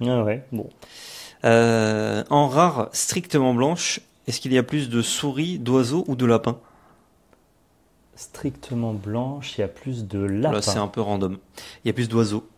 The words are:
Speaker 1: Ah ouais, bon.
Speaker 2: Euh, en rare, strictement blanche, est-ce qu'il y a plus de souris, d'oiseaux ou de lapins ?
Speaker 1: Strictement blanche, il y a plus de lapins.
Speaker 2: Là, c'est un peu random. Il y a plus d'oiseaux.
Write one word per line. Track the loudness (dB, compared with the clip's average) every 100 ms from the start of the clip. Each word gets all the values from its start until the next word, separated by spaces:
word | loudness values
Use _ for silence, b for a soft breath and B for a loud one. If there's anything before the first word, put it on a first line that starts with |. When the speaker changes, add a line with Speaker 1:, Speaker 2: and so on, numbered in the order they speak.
Speaker 1:
Ah | -2 0
ouais, | 0 -2 -6
bon. | -8 -8 -14 B B B B B B
Speaker 2:
Euh, | 4 6 6 4 2 0 -2 -2 2
en | 2 4
rare, | 4 2 2 -4
strictement | -4 -4 -4 -2 2 2
blanche, | 2 2 0 -4 -6 -10 _ -8
est-ce | -6
qu'il | 2
y | 2
a |
plus | 2 0 0
de | 0
souris, | 0 -2 -4 -2 -4 -4
d'oiseaux | 2 4 4 0 -2
ou | 0
de | 4
lapins ? | 4 2 -4 b b b b b _ _ _ _ _ _ _ _ _ _ -20
Speaker 1:
Strictement | -20 -10 -8 -8 -8 -4 -4
blanche, | -4 -4 -4 -4 -6 -8 -4
il |
y |
a | -4
plus | -6 -8 -8 -6
de | -2
lapins. | -2 0 0 0
Speaker 2:
Là, |
c'est | 0 0
un | -2
peu | -2
random. | -2 0 -2 -4 -12 B B B
Il | -4
y |
a |
plus | -2 0
d'oiseaux. | 2 2 0 -6